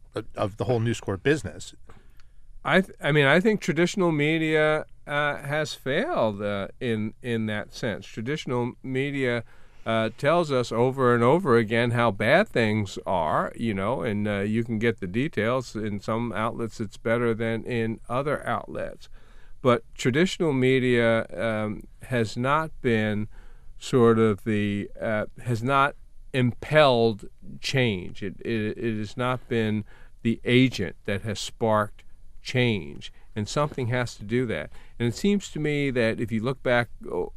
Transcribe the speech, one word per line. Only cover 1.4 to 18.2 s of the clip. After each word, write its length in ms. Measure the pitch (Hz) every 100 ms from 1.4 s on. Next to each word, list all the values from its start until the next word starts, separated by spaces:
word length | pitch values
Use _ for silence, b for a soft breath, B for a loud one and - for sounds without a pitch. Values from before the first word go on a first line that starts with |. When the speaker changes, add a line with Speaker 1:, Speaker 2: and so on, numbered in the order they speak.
| 101 76 - - - b b b b b b -
Speaker 2:
I 200 | - 170
th-, 140 | 190 -
I 80 | 151
mean, 140 | 151
I 160 | 139 160
think 220 | 220 214
traditional 500 | - 156 175 - 175
media, 720 | 156 147 160 160 156 151 151 - - -
uh, 300 | 147 147 135
has 360 | 143 151 147
failed, 640 | - 127 151 302 302 113 101
uh, 280 | 101 101 95 -
in, 360 | 127 110 107 -
in 260 | 127 117 110
that 280 | 107 -
sense. 320 | - 120 95 -
Traditional 680 | - 113 151 - 123 120 -
media, 600 | 131 131 139 139 127 120 - b b b 113
uh, 240 | 113 110 -
tells 340 | 143 170 147
us 180 | 127 120
over 440 | 113 131 131 123
and 100 | 120
over 320 | 120 165 185 117
again 360 | 107 117 120
how 180 | 120 120
bad 380 | 101 113 160 214
things 500 | 131 110 107 101 - -
are, 440 | 92 78 127 180 -
you 160 | 113
know, 300 | 95 98 131
and, 260 | 143 104 104
uh, 120 | 101
you 220 | 101 110
can 160 | 117 110
get 220 | 117 110
the 60 | 92
details. 680 | 107 147 - 107 131 123
In 240 | 110 107 101
some 340 | - 113 117
outlets, 480 | 101 113 - 113 -
it's 180 | 104 -
better 360 | 113 117 120
than 300 | 110 113 113
in 340 | - 120 113 110 -
other 380 | 120